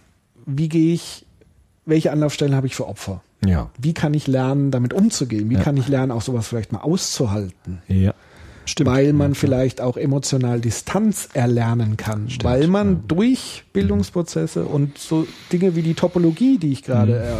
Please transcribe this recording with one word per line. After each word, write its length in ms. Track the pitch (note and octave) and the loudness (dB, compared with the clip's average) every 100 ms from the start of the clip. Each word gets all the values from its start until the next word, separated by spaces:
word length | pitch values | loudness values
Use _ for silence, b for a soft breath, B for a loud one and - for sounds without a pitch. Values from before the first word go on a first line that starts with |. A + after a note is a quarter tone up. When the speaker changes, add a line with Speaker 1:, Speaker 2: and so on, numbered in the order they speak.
| _ _ _ _ A#2 | _ _ _ _ -8
Speaker 1:
wie 240 | C#3 D#3+ | -4 0
gehe 240 | D#3+ D#3+ | 2 2
ich, 320 | E3+ - - - _ _ _ _ _ - | 2 -4 -16 -20 _ _ _ _ _ 0
welche 260 | D#3+ D#3+ | 2 2
Anlaufstellen 440 | D3 D3+ - C#3+ C3+ | 2 0 0 0 2
habe 120 | C3 | 0
ich 80 | - | -4
für 100 | A#2 | -8
Opfer? 340 | G2+ - F#2 - _ G2 | -8 -10 -10 -12 _ 2
Speaker 2:
Ja. 240 | E2+ A#1+ - | 2 0 -4
Speaker 1:
Wie 160 | C#3 | -4
kann 200 | E3 D#3 | 0 0
ich 120 | D3 C#3+ | 0 0
lernen, 440 | C3 B2+ C#3+ C#3 | 0 2 2 2
damit 220 | C3 B2 | 2 0
umzugehen? 560 | B2+ A3 - C3+ A2 G#2+ | 2 2 2 -2 -2 0
Wie 60 | A#2 | 0
Speaker 2:
Ja. 40 | |
Speaker 1:
kann 160 | D3 C#3 | 2 0
ich 140 | B2+ | 0
lernen, 240 | C3+ C3 | 0 0
auch 80 | A#2 | -2
sowas 260 | G#2+ B2 G#2+ | -4 -4 -4
vielleicht 240 | A#2 G#2+ | -6 -6
mal 80 | G2+ | -6
auszuhalten? 1000 | D3 F#3 - - B2+ G#2 G2 - - F2 - | -2 -2 -2 -2 -2 -2 -4 -10 -14 -12 -2
Speaker 2:
Ja. 240 | F#2+ F#2+ - B B B B | 2 2 0 B B B B
Stimmt. 260 | - - C3+ | -8 0 2
Speaker 1:
Weil 220 | B2+ C#3+ | 4 4
man 80 | D3 | 4
Speaker 2:
Ja, 60 | C#3+ | 2
klar. 20 | C#3 | 0
Speaker 1:
vielleicht 460 | C#3+ B2+ C3 - | 0 2 0 -2
auch 160 | B2 - | -4 -2
emotional 640 | C#3 C#3 B2+ C3+ B2 A#2+ | -2 -2 0 -2 0 0
Distanz 640 | A#2 - - F#3+ G#3+ - - | -2 -4 -4 0 0 -2 -4
erlernen 640 | C#3+ A#2+ A#2 A#2 A#2+ A2 G#2+ | -2 2 2 2 0 0 -2
kann. 320 | - G#2+ A2 | -4 -6 -6
Speaker 2:
Stimmt, 160 | B2 A#2+ | -4 0
Speaker 1:
Weil 220 | B2+ D#3 | 2 2
man 220 | G3+ G3+ | 2 2
Speaker 2:
ja. 60 | F3+ G2+ | 0 0
Speaker 1:
durch 560 | D#3+ A#3 C4 - - - | 0 2 0 -4 -16 -6
Bildungsprozesse 880 | - F#2+ G3+ F#3+ - E3 E3 D#3+ E3+ | -2 0 0 -2 -4 -4 -4 -4 -4
und 340 | E3+ D3 C#3+ - | -2 0 -2 -4
so 300 | - D#3+ D#3+ - - | -4 -2 -2 -8 -4
Dinge 240 | F3 F#3+ E3+ | 0 0 0
wie 60 | |
die 120 | E3 | 0
Topologie, 640 | E3 F3+ F3 E3 D#3+ B3+ C4 | 0 0 2 2 2 2 2
die 140 | D#3+ | 0
ich 120 | C3 | -2
gerade 280 | - B2 G#2+ A#2 | 0 2 4 2
Speaker 2:
Mhm. 20 | A2+ A2+ | -2 -4